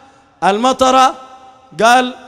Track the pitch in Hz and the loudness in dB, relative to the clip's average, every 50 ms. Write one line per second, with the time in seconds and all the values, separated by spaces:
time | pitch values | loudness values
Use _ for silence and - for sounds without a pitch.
0 | - _ _ _ _ _ _ _ 165 185 202 214 240 262 262 262 262 262 254 262 | -20 _ _ _ _ _ _ _ -4 -2 -2 0 -2 -2 -2 0 0 0 2 2
1 | 262 277 339 - - - - - - - - _ _ _ 160 156 208 233 247 254 | 2 0 -2 -6 -14 -20 -20 -20 -20 -20 -20 _ _ _ -6 -2 0 2 2 2
2 | 254 247 254 - - | 0 -2 -8 -14 -16